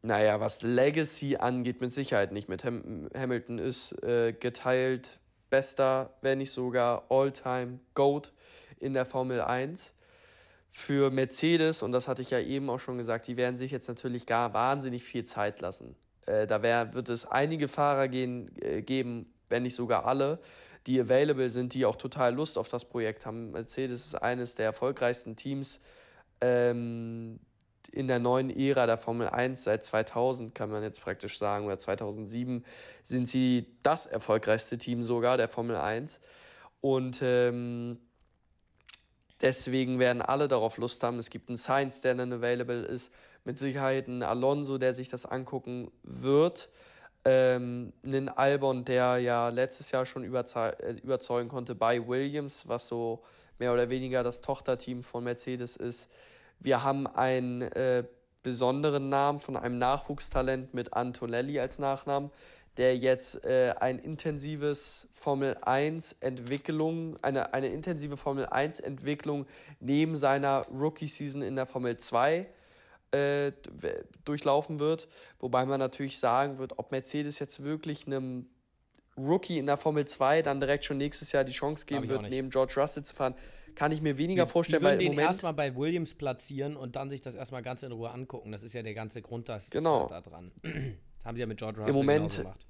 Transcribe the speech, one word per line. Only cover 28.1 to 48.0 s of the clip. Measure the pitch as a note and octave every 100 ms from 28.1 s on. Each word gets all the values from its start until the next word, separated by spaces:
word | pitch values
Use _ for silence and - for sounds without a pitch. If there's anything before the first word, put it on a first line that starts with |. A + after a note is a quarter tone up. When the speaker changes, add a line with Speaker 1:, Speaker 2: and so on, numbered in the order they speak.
| B2
Speaker 1:
neuen | A#2+ B2+ C3+ -
Ära | C3+ C3 A#2
der | A2+
Formel | - A#2 A#2
eins | A#2+ B2+ C3
seit | - A2+
zweitausend, | - A2 A2 A#2 B2+ B2 A2+
kann | - G#2+
man | G#2+
jetzt | G#2+ -
praktisch | - F2+ G#2 -
sagen, | G#2 G#2 G#2
oder | G2
zweitausendsieben | - G2+ G#2 G#2+ G#2 A#2 B2 B2 - - - -
sind | - B2+ B2
sie | C3 B2+ B2 A#2+ _
das | C#3 D#3+ -
erfolgreichste | A2 - A2 G#2+ A2 - A#2
Team | B2 A#2+
sogar | A#2 A#2+ A#2+ B2+
der | A2+
Formel | - A#2 G#2+
eins. | D#2 A2+ D3 - - - - - - _
Und, | C#3 C3 B2+ B2+
ähm, | C3 B2 B2 A#2+ A#2+ A#2+ A#2+ A#2 _ _ _ _ _ _ _ _ - - _ _ _ _
deswegen | C3 B2+ - C3 B2+ B2+
werden | B2 B2
alle | - C#3 C#3+
darauf | B2+ A2+ -
Lust | A#2+ -
haben. | A#2+ A#2+
Es | A#2
gibt | - -
einen | A#2+
Sainz, | - C3+ C3+ -
der | C3+
dann | B2 B2
available | A#2+ A#2+ B2 A#2+ A#2+
ist, | - B2 - - - -
mit | - D#3
Sicherheit | C#3 C#3 C3+ C3+ C3
ein | B2
Alonso, | A#2+ A#2+ C3 C#3+ C#3 C3+
der | B2+
sich | B2 B2+
das | B2+ -
angucken | C3 B2+ C3 B2 B2 - _
wird. | - B2+ B2+ C#3+ E3+ - - _ - - - _ C3+
Ähm, | C3 C3 B2+ B2 B2 A#2 -